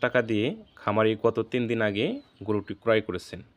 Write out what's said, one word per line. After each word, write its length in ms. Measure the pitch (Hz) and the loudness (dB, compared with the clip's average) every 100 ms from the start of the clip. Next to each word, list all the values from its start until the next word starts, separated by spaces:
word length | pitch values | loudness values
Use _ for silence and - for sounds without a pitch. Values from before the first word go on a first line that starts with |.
টাকা 220 | 123 127 | 0 0
দিয়ে 240 | 113 107 120 220 - - | 2 0 0 -4 -12 -8
খামারি 400 | - 104 110 110 | -2 2 2 2
গত 140 | 113 113 | 0 0
তিন 220 | 110 127 117 | -2 -2 0
দিন 120 | 113 | 0
আগে 240 | 107 101 147 269 - _ | 0 0 -2 -4 -10 _
গরুটি 320 | 98 107 95 | -4 -4 -4
ক্রয় 260 | 95 117 110 | -4 2 2
করেছেন। 400 | 104 90 - - - | 2 -6 -10 -16 -18